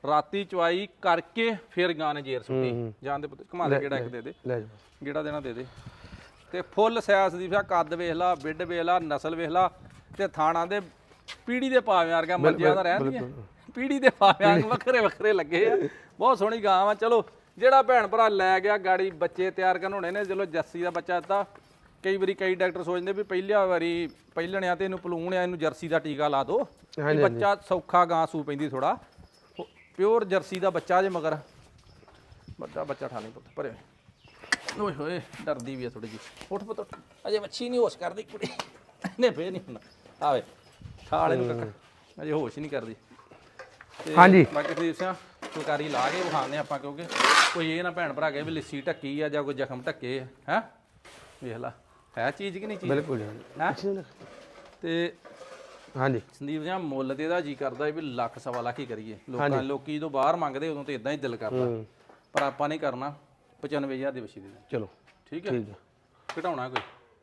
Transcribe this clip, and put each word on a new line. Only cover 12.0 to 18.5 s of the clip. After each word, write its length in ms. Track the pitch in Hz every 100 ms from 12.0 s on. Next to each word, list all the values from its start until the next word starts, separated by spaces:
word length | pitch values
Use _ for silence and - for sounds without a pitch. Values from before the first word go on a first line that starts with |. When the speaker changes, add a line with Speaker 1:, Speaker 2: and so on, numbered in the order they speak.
| 165 165
Speaker 1:
ਵਰਗਾ 220 | 160 180
Speaker 2:
ਬਿਲ-, 160 | 151
Speaker 1:
ਮੰਜਿਆਂ 220 | 160 156 147
ਦਾ 80 |
Speaker 2:
ਬਿਲ-, 100 | 175
Speaker 1:
ਰਹਿਣ 180 | 185 135
ਦੀਆਂ। 100 | 131
Speaker 2:
ਬਿਲਕੁਲ। 220 | 123 139 104 - - -
Speaker 1:
ਪੀੜੀ 240 | 262 277
ਦੇ 100 | 254
ਪਾਵੇਂ 540 | - 196 - 202 175
ਵੱਖਰੇ 360 | 214 247 - 254
ਵੱਖਰੇ 340 | 214 - 214
ਲੱਗੇ 380 | 202 147 170 214
ਆ। 60 | 214 147 - - -
ਬਹੁਤ 180 | 220 233
ਸੋਹਣੀ 260 | 202 220
ਗਾਂ 220 | 208 185 202
ਆ। 80 |
ਚਲੋ, 300 | 208 220 233 - - _ -
ਜਿਹੜਾ 240 | 240 269
ਭੈਣ 260 | 262 247 202
ਭਰਾ 220 | 226 220
ਲੈ 300 | 196 185